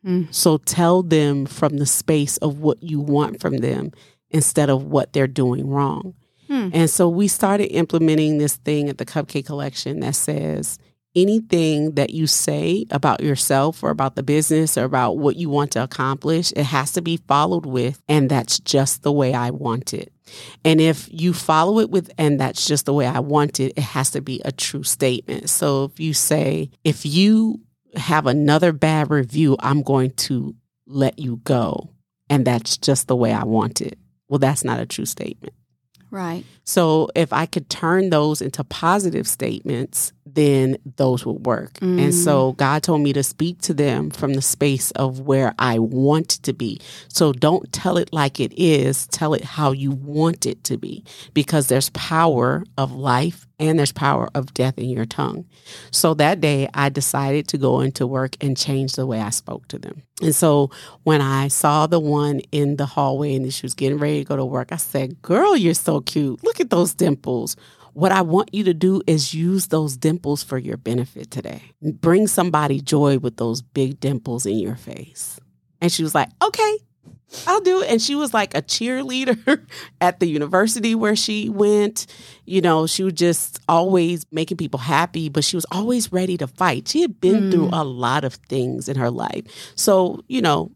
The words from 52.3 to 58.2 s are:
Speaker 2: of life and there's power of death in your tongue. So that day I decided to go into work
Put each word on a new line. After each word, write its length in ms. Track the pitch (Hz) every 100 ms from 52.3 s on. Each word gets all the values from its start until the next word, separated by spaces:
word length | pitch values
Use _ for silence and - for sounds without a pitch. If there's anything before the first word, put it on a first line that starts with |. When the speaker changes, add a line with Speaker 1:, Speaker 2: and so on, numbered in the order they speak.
| 131 123 131 - -
Speaker 2:
of 140 | 135
life 540 | 135 135 123 165 - - _
and 200 | 156 160
there's 140 | 139
power 360 | - 139 139 120
of 200 | 143 131
death 240 | - 127 131
in 100 | 127
your 140 | 127
tongue. 400 | 113 - - - 175 _ - - -
So 240 | - 170
that 260 | 151 147 185
day 280 | 151 139 139
I 140 | - 139
decided 580 | 139 135 135 135 143 156
to 100 | 147
go 220 | 135 127
into 260 | 135 - 127
work 300 | 135